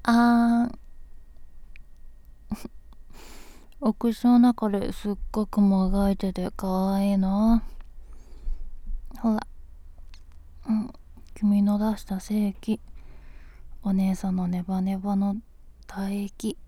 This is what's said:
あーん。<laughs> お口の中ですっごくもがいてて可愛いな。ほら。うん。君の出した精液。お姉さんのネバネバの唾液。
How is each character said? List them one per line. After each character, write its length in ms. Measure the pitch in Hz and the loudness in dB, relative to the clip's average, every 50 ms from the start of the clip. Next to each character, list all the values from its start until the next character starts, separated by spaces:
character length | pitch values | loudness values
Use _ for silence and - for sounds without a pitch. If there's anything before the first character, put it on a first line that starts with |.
あ 100 | - - | 4 4
ー 600 | 233 233 240 240 240 233 233 233 233 233 240 - - | 6 6 6 6 6 6 6 6 4 4 2 0 -2
ん。 60 | - - - - - - - - - - - - - - - - - - - - - - - - - - - - - - - - - - - | -10 -14 -16 -16 -16 -14 -14 -16 -16 -16 -18 -16 -16 -16 -16 -14 -16 -16 -14 -14 -16 -16 -16 -18 -16 -16 -16 -18 -18 -20 -20 -20 -20 -10 -10
<laughs> 220 | - - - - - - - - - - - - - - - - - - - - - - - - - - | -8 -8 -8 -14 -16 -16 -18 -18 -18 -18 -18 -18 -18 -18 -16 -18 -18 -18 -18 -18 -20 -20 -20 -20 -12 0
お 120 | 285 220 208 | 0 0 0
口 300 | - - 233 220 - - | 2 0 0 0 4 6
の 160 | 240 247 240 | 6 8 8
中 300 | 240 247 233 - 220 208 | 8 6 6 4 0 0
で 240 | 196 196 202 - 202 | 0 0 -2 -4 -6
す 180 | - - 208 | -4 -4 -4
っ 40 | 202 - - - | -4 -4 -6 -4
ご 140 | - 214 214 | -2 -2 -2
く 140 | - - 208 | 0 4 6
も 280 | 202 196 196 190 190 185 | 6 6 6 6 4 4
が 200 | - 202 202 196 | 4 4 4 2
い 60 | 196 | 2
て 140 | - - 190 180 | 2 -2 -4 -2
て 160 | - 180 - - | -2 -4 -4 -4
可 380 | - 196 190 185 190 190 190 196 | -4 -4 -2 0 2 2 2 2
愛 180 | 196 196 202 | 2 2 4
い 60 | 202 | 4
な。 440 | 196 190 190 196 202 214 226 233 226 - - - - - - - - - - - - - - - - - - - - - - - - - - - - - - - - | 4 2 2 4 4 6 6 6 4 4 -2 -10 -12 -14 -14 -14 -16 -14 -14 -16 -16 -16 -16 -16 -6 -2 -2 -2 -2 -4 -8 -8 -8 -4 -4 -4 -4 -4 -10 -10 -2
ほ 140 | - 226 214 | 0 2 2
ら。 100 | 214 - - - - - - - - - - - - - - - - - - - - - - - - - | 0 -2 -8 -14 -16 -16 -16 -18 -18 -18 -18 -18 -16 -16 -16 -16 -16 -18 -18 -18 -18 -18 -18 -18 -12 -2
う 60 | - 220 | 0 0
ん。 200 | 214 - - - - - - - - - - - | 0 0 -4 -10 -16 -18 -20 -20 -18 -18 -16 -6
君 260 | - 208 208 202 202 | 0 2 4 6 6
の 160 | 202 202 208 | 6 4 4
出 200 | 202 214 220 208 | 2 2 0 0
し 80 | - - | -2 -4
た 140 | - 190 190 | -6 -6 -6
精 260 | - - 208 214 208 | -4 -2 0 2 2
液。 320 | 202 190 - - - 220 - - - - - - - - - - - - - - - - - - - - - - | 0 -2 -4 -2 -2 -2 -2 -4 -16 -16 -16 -16 -16 -18 -16 -16 -16 -16 -16 -18 -18 -18 -18 -16 -16 -14 -6 -2
お 80 | 196 190 | 0 2
姉 220 | 190 190 190 190 | 2 2 2 0
さ 160 | - - 190 | 0 -2 -2
ん 60 | 185 | -2
の 100 | 185 180 | 0 0
ネ 160 | 175 180 180 175 | 0 -2 -2 -2
バ 180 | 190 190 190 | -2 -2 0
ネ 160 | 185 190 196 | 0 0 -2
バ 200 | 190 185 202 202 | -2 -2 0 0
の 180 | 196 196 202 196 220 - - - - - - - - - | 2 2 0 -2 -4 -8 -12 -20 -20 -20 -20 -20 -20 -18
唾 300 | - - 196 196 196 196 | -12 -8 -6 -4 -4 -2
液。 420 | 202 202 196 - - - 220 - - - | -4 -6 -6 -8 -6 -6 -6 -6 -6 -14